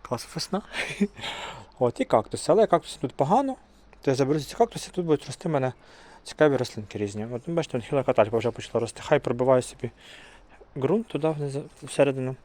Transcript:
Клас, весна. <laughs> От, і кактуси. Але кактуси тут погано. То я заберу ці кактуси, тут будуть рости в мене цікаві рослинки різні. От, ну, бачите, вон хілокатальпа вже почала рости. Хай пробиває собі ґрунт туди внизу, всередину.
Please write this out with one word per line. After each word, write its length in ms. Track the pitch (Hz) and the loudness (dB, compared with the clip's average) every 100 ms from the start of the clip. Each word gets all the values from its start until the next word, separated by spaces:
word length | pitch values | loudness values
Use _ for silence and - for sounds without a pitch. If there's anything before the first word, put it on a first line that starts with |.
Клас, 260 | - 123 - | -6 -8 -8
весна. 260 | 160 - 190 - - - - | -10 -6 -6 -6 -8 -8 -2
<laughs> 80 | 202 - - - - - - - | -4 -4 -12 -10 -12 -14 -20 0
От, 200 | 123 - | 0 0
і 60 | |
кактуси. 460 | 254 117 - - - | 2 2 2 -6 4
Але 160 | 185 208 | 4 6
кактуси 300 | 165 - - | 4 0 -8
тут 120 | 131 | -8
погано. 420 | - 143 220 269 254 _ _ _ - | -2 2 4 2 -6 _ _ _ -4
То 100 | - | 0
я 40 | |
заберу 240 | 131 135 151 | 2 2 0
ці 160 | 131 | -4
кактуси, 360 | - 233 - - | 0 0 0 -8
тут 140 | - | -6
будуть 200 | 170 147 | 0 0
рости 240 | - - 175 | -2 -8 -2
в 20 | |
мене 220 | 147 131 - - - - - | -2 -2 -6 -20 -20 -20 -20
цікаві 340 | - - 151 135 | -18 4 4 4
рослинки 400 | 127 - 104 104 | -2 -6 -10 -6
різні. 300 | 104 104 113 | -4 -4 -8
От, 160 | 120 165 | -8 -4
ну, 60 | |
бачите, 240 | 170 151 123 | -4 -2 -6
вон 100 | - | -2
хілокатальпа 500 | 143 127 123 107 113 | -2 2 4 4 2
вже 140 | 117 | -2
почала 280 | 113 - 113 | -6 -4 -4
рости. 220 | 113 - | -4 -8
Хай 140 | - 147 | 0 0
пробиває 420 | - 123 127 127 | 2 0 4 4
собі 300 | - - 120 _ - - - - - - - 147 | 2 -10 -12 _ -20 -20 -20 -20 -20 -20 -16 -4
ґрунт 300 | 135 208 226 | 0 0 -2
туди 200 | 147 156 | -2 -2
внизу, 360 | 151 143 135 - - | -2 -6 -6 -10 -18
всередину. 520 | 139 - 139 135 131 131 | -8 2 2 2 -6 -8